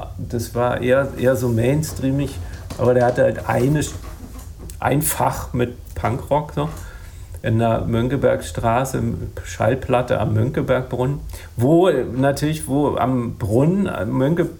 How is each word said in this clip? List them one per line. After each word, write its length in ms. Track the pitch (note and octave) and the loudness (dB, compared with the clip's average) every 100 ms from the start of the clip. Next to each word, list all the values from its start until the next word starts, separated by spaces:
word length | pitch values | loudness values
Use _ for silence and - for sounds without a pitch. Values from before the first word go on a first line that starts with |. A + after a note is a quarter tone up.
| - - | -6 -10
das 380 | - A#2+ - A#2 | -6 -4 -4 -2
war 260 | B2 - | 0 0
eher, 280 | B2 C3 C#3 - | 2 2 2 0
eher 160 | B2 C3 | 2 2
so 140 | A#2+ | 2
mainstreamig, 880 | A2+ B2 D3+ D#3 - C3+ C#3 C#3 - - - - - | 2 2 2 0 -2 0 0 -2 -4 -10 -12 -10 0
aber 160 | B2 | 4
der 120 | B2 A#2+ | 6 4
hatte 180 | B2+ | 4
halt 240 | B2+ A#2 F#2+ | 2 2 -2
eine, 320 | A#2+ B2+ D3+ - - - - - - - - - - | 2 2 2 0 -6 -12 -14 -16 -16 -16 -14 -14 -4
ein 220 | A#2+ C#3 | 0 2
Fach 520 | D#3+ - B2+ - - | 0 0 0 0 -4
mit 220 | B2 B2 - - - | -2 -2 -4 -12 -4
Punkrock, 580 | G#2+ A2+ - C#3+ D#3 - | -4 -2 0 -2 0 -4
so, 140 | D#3 - - - - - - - | -4 -6 -12 -14 -16 -16 -14 -6
in 160 | - A2+ | 0 2
der 280 | A#2 A2+ G#2 | 2 2 0
Mönckebergstraße, 1160 | A2+ B2 C#3 B2 A#2+ - - A#2 A#2 C3+ B2+ A#2 E2+ G#2+ - - | 0 0 2 2 2 -2 -2 2 2 0 -2 -2 -2 -6 -10 -10
Schallplatte 760 | - A2 - - A#2+ - G#2+ | -2 0 0 0 0 2 0
am 140 | G#2 | 2
Mönckebergbrunnen, 840 | G#2+ B2 - C3 B2+ B2+ B2 B2+ C#3+ - - - - | 2 0 0 0 0 0 -2 -2 -2 -6 -12 -12 0
wo 340 | B2 E3 F#3 | 4 6 6
natürlich, 760 | C#3 F#2+ A#2+ C#3 C3+ D3+ D#3 - | 4 0 0 2 2 0 -2 -2
wo 300 | C#3 C#3+ - | 0 2 2
am 380 | B2 B2+ A#2 - | 0 0 -2 -4
Brunnen, 500 | F#2+ A2+ D3+ G3 F#3+ | 2 4 4 2 0
am 220 | - A2+ | -2 -2
Möncke-, 380 | C3 C3+ F3 - - | 2 2 2 0 -4